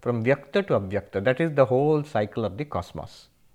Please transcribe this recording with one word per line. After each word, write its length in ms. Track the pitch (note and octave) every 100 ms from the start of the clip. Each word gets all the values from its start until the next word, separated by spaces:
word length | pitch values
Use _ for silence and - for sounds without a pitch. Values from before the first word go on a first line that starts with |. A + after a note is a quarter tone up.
from 240 | A#2+ A#2+
vyakta 420 | A#2 C#3+ - G3+ F#3+
to 140 | A#2+
avyakta. 420 | G2 G2+ - G2
That 180 | A2 C3
is 120 | E3
the 140 | C#3+ C3
whole 360 | B2+ D3+ D3+
cycle 420 | C#3+ A2 G#2 -
of 120 | G#2 G2
the 80 |
cosmos. 640 | D3+ F#2 - D#2 - - - _ _